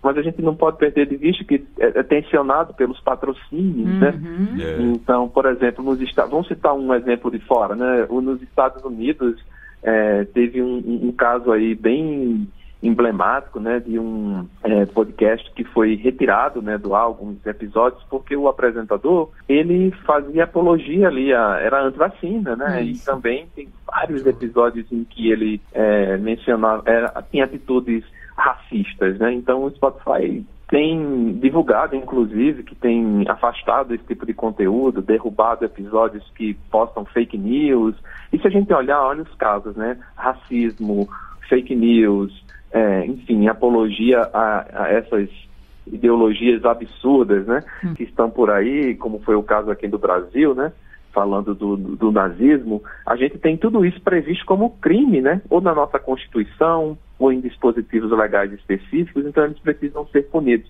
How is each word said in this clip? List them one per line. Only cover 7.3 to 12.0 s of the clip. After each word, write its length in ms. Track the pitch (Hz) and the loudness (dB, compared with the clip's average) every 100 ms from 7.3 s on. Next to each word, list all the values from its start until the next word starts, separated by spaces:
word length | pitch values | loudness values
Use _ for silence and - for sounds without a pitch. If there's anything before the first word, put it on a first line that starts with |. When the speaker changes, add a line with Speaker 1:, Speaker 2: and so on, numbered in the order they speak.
| 117 | -6
Speaker 1:
fora, 360 | - 123 101 107 | 0 0 2 -2
né? 300 | 123 127 113 | 0 0 0
O, 140 | 123 | -2
nos 200 | 131 131 | -2 -6
Estados 420 | 127 - 131 - | -6 0 0 0
Unidos, 520 | 135 113 120 156 123 117 - - - - | -12 -6 -4 0 -2 -2 -10 -20 -20 -8
é, 400 | - 110 107 101 101 | 0 2 2 0 0
teve 360 | - 120 127 | 0 0 0
um, 160 | 127 123 | -4 -4
um, 300 | 113 117 123 | -4 -4 -4
um 40 | |
caso 400 | 120 120 123 120 | 0 0 0 2
aí 240 | 110 113 110 | 2 2 0
bem 720 | - 131 | 0 0